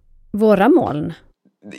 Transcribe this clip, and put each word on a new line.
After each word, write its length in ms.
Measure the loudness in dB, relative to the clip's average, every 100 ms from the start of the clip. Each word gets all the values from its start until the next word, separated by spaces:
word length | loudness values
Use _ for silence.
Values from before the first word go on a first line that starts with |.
| _ _ _
våra 380 | -2 0 2 2
moln? 440 | 2 0 -6 -10 -12 _ _ _ _ -20